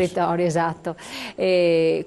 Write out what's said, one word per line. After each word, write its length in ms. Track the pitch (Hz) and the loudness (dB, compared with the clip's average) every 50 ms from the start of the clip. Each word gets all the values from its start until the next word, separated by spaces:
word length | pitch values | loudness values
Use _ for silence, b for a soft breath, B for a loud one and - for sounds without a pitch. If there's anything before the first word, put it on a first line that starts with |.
| 185 175 | 0 0
territorio, 340 | 175 - 175 170 170 170 180 | 0 -2 -2 0 0 0 0
esatto. 500 | 170 151 170 165 165 160 - - 175 160 B B B B B 254 233 B | 0 0 0 -2 -2 -4 -6 -10 -10 -10 B B B B B -14 -12 B
E 680 | - 196 185 185 180 175 170 170 165 165 160 160 165 190 | -4 0 2 2 4 4 4 4 4 4 2 2 0 -2